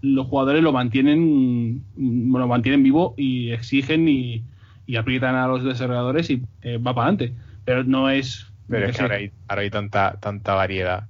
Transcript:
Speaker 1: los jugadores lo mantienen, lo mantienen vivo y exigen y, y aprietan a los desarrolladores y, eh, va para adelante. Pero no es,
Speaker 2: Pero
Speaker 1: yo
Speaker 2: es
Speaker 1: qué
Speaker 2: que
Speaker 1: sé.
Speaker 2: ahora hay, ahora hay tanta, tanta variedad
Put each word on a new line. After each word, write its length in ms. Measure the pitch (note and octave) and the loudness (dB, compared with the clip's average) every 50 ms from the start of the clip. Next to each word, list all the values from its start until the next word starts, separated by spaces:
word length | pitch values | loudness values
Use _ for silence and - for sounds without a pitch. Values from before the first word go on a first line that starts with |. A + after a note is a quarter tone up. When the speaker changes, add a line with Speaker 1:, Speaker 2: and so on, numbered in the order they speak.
Speaker 1:
los 260 | - C#3 C3+ C3+ C3 | 2 2 2 2 0
jugadores 340 | C3 C3+ C#3 C3+ C3+ C#3+ D#3 | 0 0 0 2 2 4 4
lo 100 | D#3+ D#3+ | 4 4
mantienen, 1120 | C3+ B2+ B2 A#2+ A2 C3 C3 D3 D3 D#3+ E3 D#3+ D3+ C#3 C3 B2+ B2 A#2+ A#2 A2+ A#2+ C#3 - - - | 4 2 0 0 0 2 4 4 4 4 4 4 4 4 4 2 2 0 -2 -2 -4 -6 -8 -14 -8
lo 520 | - C3+ B2+ A#2 B2 A#2 B2+ C3 B2+ B2+ A#2+ | -4 -2 -2 0 0 2 2 2 2 2 2
mantienen 340 | A#2+ A#2 A2+ C3 C#3 C#3+ | 2 2 2 2 4 4
vivo 320 | C3+ C3+ C3+ D#3+ F3+ - A#2 | 6 6 6 4 2 2 0
y 340 | - C#3+ C3 B2+ B2+ A#2+ A#2 | -2 -2 -2 -2 -2 -2 -4
exigen 560 | A#2 A2+ A#2 - C3+ C#3 C3 C#3 D#3 D#3+ E3 D#3+ | -6 -6 -6 -2 -2 -2 0 2 2 2 4 4
y, 360 | C#3+ C3 B2+ B2 A#2 A2+ A#2 - - - - - - - - | 4 2 0 -4 -6 -8 -8 -10 -16 -20 -20 -20 -20 -20 -10
y 100 | - B2 | -6 -4
aprietan 400 | A2+ A2+ B2+ B2+ C3 B2+ B2+ C3 | -2 -2 -2 -2 0 0 0 0
a 100 | B2+ B2+ | 0 0
los 160 | B2+ C3 B2+ | 0 0 0
desarrolladores 680 | B2+ C3+ B2+ A#2 B2+ B2 B2 B2 B2 B2+ C3 D#3+ E3+ - | -2 -2 -4 -2 -4 -4 -2 -2 -2 0 0 0 0 0
y, 120 | C#3+ B2 B2 - - - | -2 -4 -4 -8 -14 -14
eh, 160 | - B2 A#2+ A#2 | -10 -8 -6 -4
va 160 | A#2+ B2 B2+ | -4 -2 -2
para 140 | A#2+ A#2 D3 | 0 2 2
adelante. 260 | G#3 G3 B2+ A#2 - - - - - - - | 2 0 -2 -6 -6 -12 -16 -20 -20 -12 -4
Pero 200 | - B2+ B2+ B2+ | -2 0 0 2
no 260 | B2+ C3 C3 C3 C3+ | 0 2 2 2 2
es, 360 | C3+ C3+ C3 C3 B2+ - - - - - - - | 0 0 -2 -4 -10 -12 -16 -20 -20 -20 -10 -6
Speaker 2:
Pero 120 | B2 A2 | -4 -2
Speaker 1:
yo 60 | G2+ | -2
Speaker 2:
es 40 | G2+ | -2
Speaker 1:
qué 20 | |
Speaker 2:
que 40 | B2 G#2+ | -2 -2
Speaker 1:
sé. 40 | G2+ | -2
Speaker 2:
ahora 120 | G2+ G#2 | -2 -2
hay, 160 | G2+ G2+ G2+ - - - - | -4 -6 -8 -14 -16 -10 -6
ahora 140 | G2+ G2+ | -4 -4
hay 80 | G2+ G2+ | -4 -4
tanta, 460 | G#2 G#2 G2+ G2+ - G2+ G2 G2 - G2+ | -4 -6 -6 -2 0 0 0 0 -2 -4
tanta 340 | - G#2 G2+ G2 F#2+ G2+ G2 | -8 -8 -8 -6 -2 -2 0
variedad 520 | F#2+ F#2+ F#2 F#2+ F#2+ F#2 F2+ F2+ F#2+ G#2+ - | 0 0 0 -2 -2 -2 -2 -4 -4 -8 -10